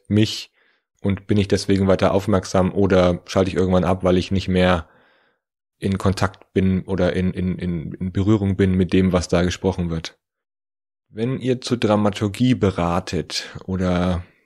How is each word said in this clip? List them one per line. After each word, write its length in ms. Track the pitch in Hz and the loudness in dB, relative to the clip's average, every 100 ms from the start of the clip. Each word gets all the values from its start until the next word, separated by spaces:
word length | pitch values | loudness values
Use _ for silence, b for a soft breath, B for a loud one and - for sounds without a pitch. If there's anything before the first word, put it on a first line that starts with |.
| - | 0
mich 460 | 104 107 - - _ _ _ _ _ | 0 0 -4 -14 _ _ _ _ _
und 240 | 101 95 - | -4 -4 0
bin 120 | 104 | 0
ich 100 | 98 | 2
deswegen 400 | 98 - 98 98 | 0 0 2 2
weiter 260 | 92 95 | 2 2
aufmerksam 580 | 98 98 98 - 95 92 | 0 0 -2 0 0 0
oder 500 | 98 98 92 90 87 - | 2 2 4 4 2 -2
schalte 240 | 98 95 | 0 0
ich 60 | 87 | 0
irgendwann 280 | 92 92 | 2 2
ab, 200 | 87 92 | 2 0
weil 120 | 92 90 | 2 2
ich 140 | - | 0
nicht 180 | 95 - | -4 0
mehr 380 | 92 90 87 - b b b b b b _ _ - | 2 2 2 -4 b b b b b b _ _ -8
in 180 | 98 95 | -4 0
Kontakt 560 | 101 92 95 - _ | 0 0 -2 -6 _
bin 300 | 98 95 92 | 0 0 0
oder 300 | 92 92 90 | -2 -2 0
in, 180 | 92 92 | 0 -2
in, 240 | 90 92 82 | -2 -6 -4
in, 360 | 90 85 - | -4 -6 -8
in 180 | - 92 | -8 -6
Berührung 460 | 98 98 110 98 95 | -2 0 2 0 0
bin 180 | 98 92 | 2 2
mit 180 | 87 | 2
dem, 180 | 95 92 | 2 2
was 160 | 90 82 | 2 0
da 140 | 87 | 0
gesprochen 480 | 90 - 95 92 85 | 0 -2 -2 -2 -4
wird. 300 | 82 - _ _ _ _ _ _ _ _ _ _ | -6 -8 _ _ _ _ _ _ _ _ _ _
Wenn 300 | 101 117 131 | -6 -6 -4
ihr 220 | 123 123 | -4 -4
zur 160 | - 117 | -2 0
Dramaturgie 760 | 107 104 104 - 104 95 127 | 2 2 2 -2 -4 0 0
beratet 1040 | 107 98 90 85 87 - 82 76 - - - - | 2 0 0 -2 -2 -4 -6 -6 -8 -10 -14 -8
oder 560 | 92 92 90 90 85 85 b | -4 -2 0 0 -2 -8 b